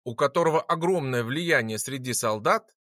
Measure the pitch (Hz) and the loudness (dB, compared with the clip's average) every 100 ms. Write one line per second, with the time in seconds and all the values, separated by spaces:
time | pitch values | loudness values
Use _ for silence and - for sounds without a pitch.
0 | 123 113 139 175 165 156 - 165 165 170 | -10 0 0 2 2 2 0 0 2 0
1 | 135 123 113 147 170 143 110 110 - 131 | 0 -2 -2 -2 2 2 0 -4 -6 -6
2 | 127 113 113 107 139 220 _ _ | -4 -2 0 0 0 0 _ _